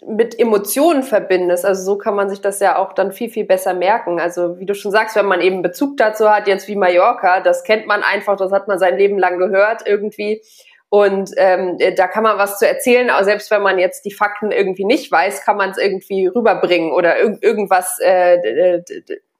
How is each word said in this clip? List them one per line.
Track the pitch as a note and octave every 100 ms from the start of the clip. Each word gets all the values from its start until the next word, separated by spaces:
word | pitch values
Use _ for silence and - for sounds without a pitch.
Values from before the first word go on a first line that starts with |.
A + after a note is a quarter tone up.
| -
mit | G#3+ A#3 -
Emotionen | A#3 G#3 G3+ C4 E4 C#4+
verbindest. | C4 G#3+ A3 F#3 F3+ F3
Also | F#3+ F#3+
so | F#3 G3+
kann | A3+ G3+
man | G3
sich | G3
das | G3+ G3
ja | F#3+ E3
auch | F#3+
dann | - F#3+
viel, | G3 A3+
viel | G#3+ G3
besser | F#3 F#3+ F3+
merken. | F3 A3+ F3 E3+
Also | F3 F3 F3 F3+
wie | F#3+
du |
schon | G3+ G#3
sagst, | G#3 A3 G#3+
wenn | G3
man | F3+
eben | F3+ F#3+
Bezug | F3 - C#4 C#4
dazu | G#3+ G#3+ G#3+
hat, | G#3 G3+
jetzt | G3 -
wie | G3+
Mallorca, | F3+ F3 G#3+ B3 F#3+ F#3
das | F3+ F3
kennt | - G#3+ G#3+
man | G#3
einfach, | D#3 G3+ G3+ G3
das | F#3+
hat | G3 G3
man | F#3+
sein | F#3 F#3
Leben | G3 G3+
lang | F3+ F3+
gehört | F#3 F#3+ G#3 A3+ -
irgendwie. | G3+ G#3 - G#3 A3 - _ _ _ _
Und, | G#3 G3+ G3 F#3+ -
ähm, | F#3+ F#3 F#3 E3+ F#3 F#3
da | F#3
kann | A3
man | A3 G3+
was | G3+ G3+
zu | F#3+
erzählen, | - B3+ B3 B3
auch | C#3+
selbst | G3 G3+ -
wenn | G#3
man | G3 F#3+
jetzt | F3+ - G#3
die |
Fakten | - G3+ - G#3
irgendwie | - F#3+ F#3 G3
nicht | C#4 -
weiß, | E3+ F#3+ -
kann | - G3+
man's | G3 G3
irgendwie | G3+ F#3+ - G3 F#3
rüberbringen | A#3+ A3 F3+ F3+ F3 D#3+
oder | C#3 E3 C3+
irg-, | G#3+ -
irgendwas, | G#3 G#3+ F#3+ F#3 F#3 -
äh, | F3+ F#3 F3+ F3
d-, | A2 B2+ F3+ F3
d-, | F3 -
d-, | - - _